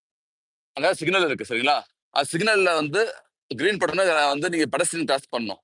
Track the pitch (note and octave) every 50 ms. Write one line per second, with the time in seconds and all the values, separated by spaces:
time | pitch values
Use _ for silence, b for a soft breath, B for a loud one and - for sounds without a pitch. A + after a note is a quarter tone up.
0 | _ _ _ _ _ _ _ _ _ _ _ _ _ _ - C3 C#3+ F#3 F#3+ -
1 | D#3+ E3 F3+ G3 F3 D3+ B2+ G#2 G#2+ - A#2+ A2+ B2 C#3+ D3 A#2+ - - _ _
2 | _ _ - - C#3+ - - E3 G#3 A3+ G#3+ G3+ F#3+ F3+ E3+ D#3 D#3 D3 C#3+ G3+
3 | A3+ - - - - _ _ _ _ - C3 A#2+ C#3+ G3+ G#3 F3+ F#3 D#3+ D#3 F#3
4 | G3 F3+ D#3+ D3+ D3 C#3+ C#3 D3 D#3 F3+ E3+ D#3+ D3+ - - D3 F3 E3 - E3
5 | D3+ - C3+ C3+ - - - A#2+ A#2 G#2 F#2+ -